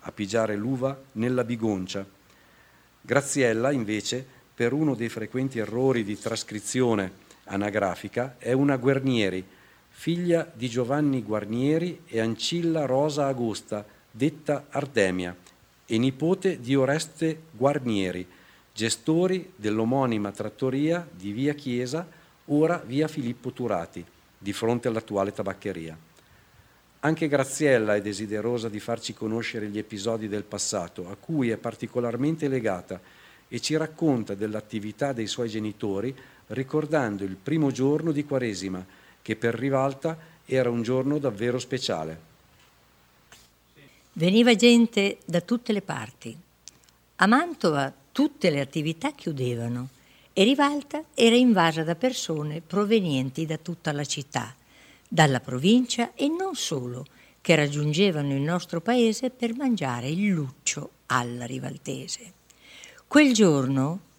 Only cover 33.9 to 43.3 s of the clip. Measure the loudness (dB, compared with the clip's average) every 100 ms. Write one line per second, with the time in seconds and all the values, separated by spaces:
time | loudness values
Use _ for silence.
33.9 | -2 2 2 0 -4 -4 -6 -8 -8 -8
34.9 | -4 -4 -4 -6 -4 -4 -4 -6 -6 -4
35.9 | -2 -4 -8 -18 -20 -10 -8 -4 -4 0
36.9 | 0 0 -2 -6 -8 -4 0 0 2 2
37.9 | 2 0 -2 -2 -2 -2 -4 -6 -6 -10
38.9 | -18 -20 _ -8 -2 -2 -2 0 0 0
39.9 | -2 -6 -6 -12 -18 -2 0 2 0 0
40.9 | 0 0 0 -2 -2 -2 -2 -4 -6 -2
41.9 | -4 -4 -10 -16 _ _ _ _ _ _
42.9 | _ _ _ _